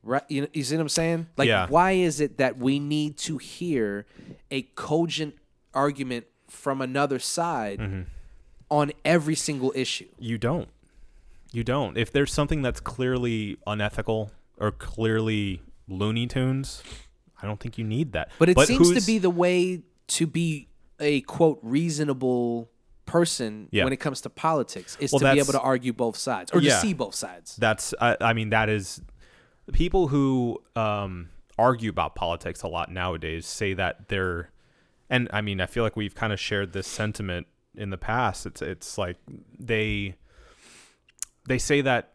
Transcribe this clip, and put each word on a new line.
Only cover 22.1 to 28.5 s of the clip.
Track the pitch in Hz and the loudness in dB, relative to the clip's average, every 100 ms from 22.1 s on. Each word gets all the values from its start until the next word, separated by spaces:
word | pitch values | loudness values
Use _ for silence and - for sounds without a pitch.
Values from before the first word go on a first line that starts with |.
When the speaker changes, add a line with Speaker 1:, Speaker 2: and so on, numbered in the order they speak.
| 131 127 123 120 117 113 _ _ - - | 0 2 2 0 -2 -6 _ _ -20 0
Speaker 1:
person | 170 170 - 113 107 95 | 2 2 0 -6 -8 -2
Speaker 2:
Yeah. | 104 | 0
Speaker 1:
when | 95 | 0
it | 135 | 0
comes | 151 127 | -4 -6
to | 120 | -12
politics | - 160 156 120 101 - - | -4 0 0 -2 -8 -14 -6
is | 139 | 0
Speaker 2:
Well, | 139 | 4
Speaker 1:
to | |
be | 135 143 | 6 4
Speaker 2:
that's | 139 | 4
Speaker 1:
able | 135 | 2
to | |
argue | 127 127 123 | 2 0 -2
both | 117 117 - | -2 -2 -2
sides | - 107 90 | -4 -4 2
or | 180 | 4
Speaker 2:
Yeah. | 143 | 6
Speaker 1:
to | 113 | 4
see | 214 | 2
both | 147 107 | 0 -4
sides. | - - 87 - - | -6 -8 -12 -18 0
Speaker 2:
That's, | 113 107 - - | 0 0 -4 0
I, | 120 - | 2 2
I | 113 | 2
mean, | 117 107 | 0 2